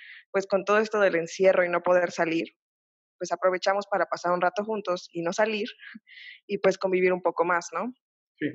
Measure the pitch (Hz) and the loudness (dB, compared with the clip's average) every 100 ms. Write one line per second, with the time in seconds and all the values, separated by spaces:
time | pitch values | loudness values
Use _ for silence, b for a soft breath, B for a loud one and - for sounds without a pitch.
0 | B B B 190 190 190 180 208 214 214 | B B B -4 0 -2 2 2 2 2
1 | 190 165 165 - 190 190 175 175 180 180 | 2 2 -4 2 4 4 2 0 2 2
2 | 180 190 165 165 - _ _ _ _ _ | 2 0 -2 -2 -4 _ _ _ _ _
3 | _ _ 180 170 185 185 196 196 196 196 | _ _ -8 -2 0 0 0 -2 -2 -2
4 | 170 170 175 180 180 208 214 214 190 180 | -2 -2 -2 0 0 0 -4 -6 -4 -6
5 | - 170 170 196 214 214 208 - B 226 | -6 -6 -4 0 -2 -2 -6 -10 B -20
6 | B B B B - 196 190 185 190 185 | B B B B -8 0 2 2 0 2
7 | 185 180 175 165 170 175 - 170 233 - | 2 2 0 0 0 0 -4 -8 -8 -10
8 | _ _ _ _ 151 | _ _ _ _ -6